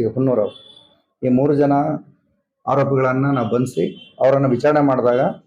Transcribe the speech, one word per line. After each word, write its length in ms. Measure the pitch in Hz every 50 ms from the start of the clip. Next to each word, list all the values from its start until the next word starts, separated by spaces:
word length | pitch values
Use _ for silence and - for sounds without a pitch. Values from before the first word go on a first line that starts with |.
| 117 110 110
ಹುನ್ನೂರ್ 260 | 123 131 131 123 110 104
ಅವರು. 120 | 95 - - - - - - _ _ _ _ _ _ _ _
ಈ 80 | - 127
ಮೂರು 240 | 127 123 135 151 151
ಜನ 180 | 143 147 139 143 139 147 156 151 147 - - _ _ _ _ _ _ _ _ _ _ _
ಆರೋಪಿಗಳನ್ನ 640 | - 131 139 139 135 139 131 131 131 127 131 135 139
ನಾವು 180 | 139 131 117 107
ಬಂಧಿಸಿ 360 | 110 123 131 127 - - 175 202 - - - - _ -
ಅವರನ್ನ 280 | 123 131 139 139 139 131
ವಿಚಾರಣೆ 340 | 120 120 131 147 151 151
ಮಾಡಿದಾಗ 400 | 143 139 131 127 117 123 120 123 139 180 - - _